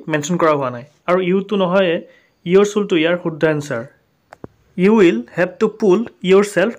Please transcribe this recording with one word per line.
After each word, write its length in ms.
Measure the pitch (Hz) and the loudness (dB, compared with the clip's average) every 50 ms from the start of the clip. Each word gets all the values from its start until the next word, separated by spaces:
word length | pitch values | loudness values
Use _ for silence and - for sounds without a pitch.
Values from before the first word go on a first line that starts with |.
| - - | -6 -4
মেনশ্যন 300 | 156 151 147 - 180 165 | -4 -4 -2 -2 -2 0
কৰা 140 | 170 160 | 2 2
হোৱা 180 | 151 143 139 127 | 0 0 -2 -6
নাই। 140 | 123 120 120 - _ _ _ - | -8 -10 -16 -20 _ _ _ -2
আৰু 140 | 180 185 | -2 0
ইউটো 340 | 190 175 180 196 190 196 214 | 0 0 -2 -2 -2 -2 -2
নহয়ে, 460 | 202 190 170 180 196 190 175 160 - - - _ _ _ _ _ _ - | -2 -2 0 0 0 0 0 -2 -4 -6 -10 _ _ _ _ _ _ -4
ইয়ৰছেলফটো 500 | 175 175 190 202 202 - 214 202 185 196 | 2 2 4 4 2 0 -2 -2 0 0
ইয়াৰ 220 | 160 156 165 175 175 - | 0 0 0 0 -2 -4
শুদ্ধ 200 | 170 160 147 165 | -6 -6 -2 -2
এনচাৰ। 380 | 156 156 151 147 - 135 117 120 - _ _ _ _ _ _ _ _ - - - - _ _ _ _ _ - | -2 0 -2 -4 -6 -8 -10 -10 -12 _ _ _ _ _ _ _ _ -20 -20 -20 -20 _ _ _ _ _ 0
"ইউ 180 | 180 196 220 | 2 4 4
উইল 260 | 226 190 165 202 233 240 - - - | 6 4 4 2 0 -4 -6 -4 -4
হেভ 120 | - - - - | -4 -4 -2 -4
টু 80 | 220 214 | -4 -4
পুল 380 | - - 226 196 180 214 233 - - _ - | -2 0 2 2 2 2 0 -4 -10 _ 0
ইয়ৰছেলফ 500 | 180 185 196 202 202 - 170 185 226 226 | 2 2 2 2 2 0 -2 -2 -2 -2